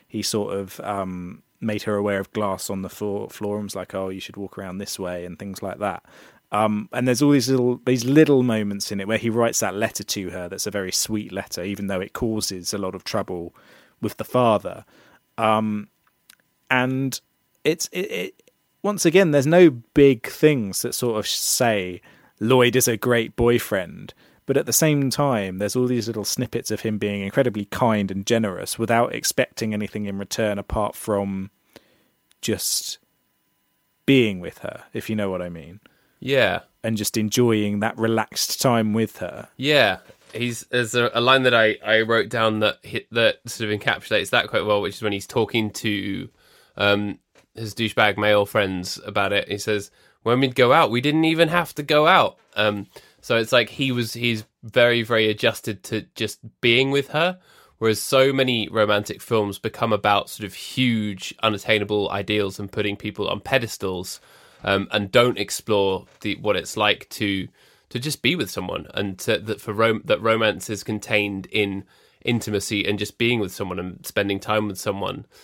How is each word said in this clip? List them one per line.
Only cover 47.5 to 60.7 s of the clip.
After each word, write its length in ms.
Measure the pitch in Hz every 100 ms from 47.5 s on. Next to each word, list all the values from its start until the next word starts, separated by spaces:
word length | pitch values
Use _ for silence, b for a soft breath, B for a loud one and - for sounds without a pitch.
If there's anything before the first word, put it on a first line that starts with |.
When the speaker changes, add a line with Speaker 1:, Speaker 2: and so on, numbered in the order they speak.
Speaker 2:
his 200 | - 113
douchebag 440 | 104 113 - 107 98
male 280 | 104 104 101
friends 540 | 113 98 92 90 - -
about 260 | 107 98
it. 160 | 101 -
He 120 | 101
says, 320 | 113 107 98 b b b
"When 160 | 113 123
we'd 140 | 135 123
go 180 | 120
out, 160 | 151 139
we 100 | 120
didn't 260 | 131 156 160
even 220 | 160 165
have 260 | 175 165 -
to 80 |
go 240 | 147 151 156
out." 300 | 185 107 - _ -
Um, 320 | 107 104 98 B B B
so 160 | - 117
it's 140 | 113
like 180 | 127 113
he 220 | - 135
was, 220 | 123 113
he's 320 | 120 120 110 - _
very, 400 | 113 127 120 120
very 260 | 110 113 110
adjusted 540 | 107 117 - - 98
to 240 | - 110 - -
just 240 | 110 - 113 -
being 300 | 120 120 135
with 200 | 139 131
her, 300 | 147 175 180 b b b b
whereas 240 | 113 107
so 320 | - 135 135
many 340 | 135 131 120 107
romantic 520 | 110 104 104 104 -
films 380 | - 113 101 98
become 340 | 113 - 117
about 360 | 104 107 101 -
sort 160 | - 101
of 100 | -
huge, 800 | -